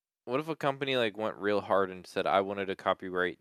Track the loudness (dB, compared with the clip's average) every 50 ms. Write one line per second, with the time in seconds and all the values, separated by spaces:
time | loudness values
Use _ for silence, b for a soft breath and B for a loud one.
0 | _ _ _ _ -6 -4 -2 -2 -2 -4 -4 -2 0 -2 0 0 0 0 2 2
1 | 2 2 0 -2 -4 -4 -2 0 0 2 2 2 2 2 2 2 2 2 -2 -8
2 | -12 -6 -4 -2 2 4 4 4 4 2 -2 -4 -4 -4 -4 -2 0 0 0 0
3 | -2 -4 0 0 0 0 -2 -6